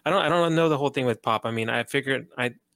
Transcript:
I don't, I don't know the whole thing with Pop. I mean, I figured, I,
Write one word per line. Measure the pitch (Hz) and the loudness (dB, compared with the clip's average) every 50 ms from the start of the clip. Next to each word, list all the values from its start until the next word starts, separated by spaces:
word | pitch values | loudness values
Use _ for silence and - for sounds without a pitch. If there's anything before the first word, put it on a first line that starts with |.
| - | -2
I | 151 | 0
don't, | 180 196 | 0 0
I | 160 151 | 2 2
don't | 170 175 170 165 160 | 2 2 2 2 2
know | 165 165 160 | 2 2 2
the | 151 | 2
whole | 135 143 135 | 2 0 0
thing | - 143 127 | 0 0 0
with | 123 110 - | 0 -2 -2
Pop. | - 123 113 107 - | 0 -2 -2 0 0
I | 113 | -2
mean, | 117 113 113 117 | -2 -2 -2 -2
I | 120 120 117 | -2 -2 -2
figured, | - - 139 123 135 135 123 - - - | -2 -4 -4 -2 -2 -4 -4 -6 -8 -8
I, | - 123 123 113 _ _ _ _ | -4 -4 -4 -6 _ _ _ _